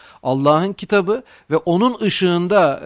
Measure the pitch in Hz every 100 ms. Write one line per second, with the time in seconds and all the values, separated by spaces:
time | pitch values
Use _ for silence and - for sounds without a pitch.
0 | - - 131 135 143 156 190 196 - 202
1 | 180 240 - - - 156 - 170 247 233
2 | 214 - 185 175 180 202 156 135